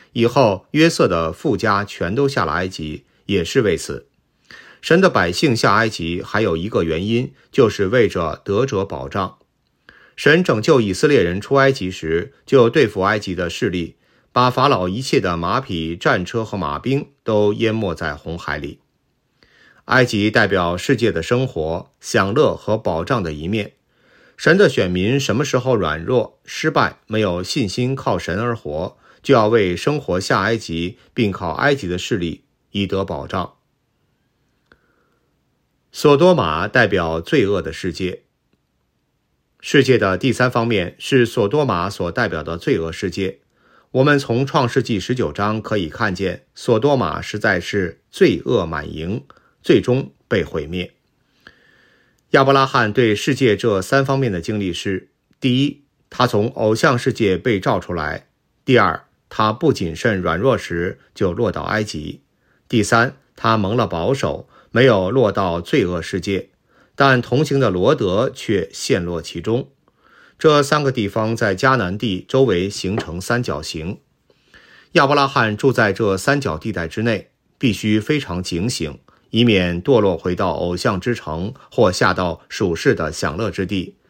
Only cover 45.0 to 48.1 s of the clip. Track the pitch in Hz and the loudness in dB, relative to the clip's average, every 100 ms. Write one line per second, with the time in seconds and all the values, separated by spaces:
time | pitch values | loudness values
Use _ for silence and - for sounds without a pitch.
45 | - 127 80 87 104 110 - 107 80 - | -2 -4 -4 -2 -4 -4 -4 -4 -4 -4
46 | 107 92 92 87 _ - - 110 139 135 | -4 -2 -4 -6 _ -8 2 2 4 2
47 | 82 80 - 107 110 92 - 101 87 - | 0 -4 -8 -4 0 0 -2 -2 -4 -8
48 | _ | _